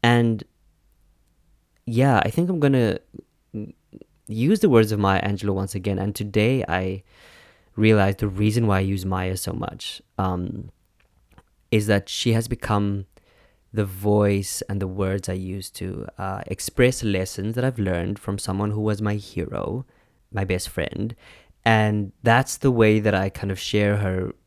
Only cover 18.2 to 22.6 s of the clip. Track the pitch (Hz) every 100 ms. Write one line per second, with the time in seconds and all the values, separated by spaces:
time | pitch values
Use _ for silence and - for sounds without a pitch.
18.2 | - 101 - 95 104 104 107 104 104 104
19.2 | 98 - 82 - - 120 135 _ _ _
20.2 | _ 107 95 90 - - 76 - 110 120
21.2 | - - _ _ 117 110 107 104 98 -
22.2 | 117 117 135 -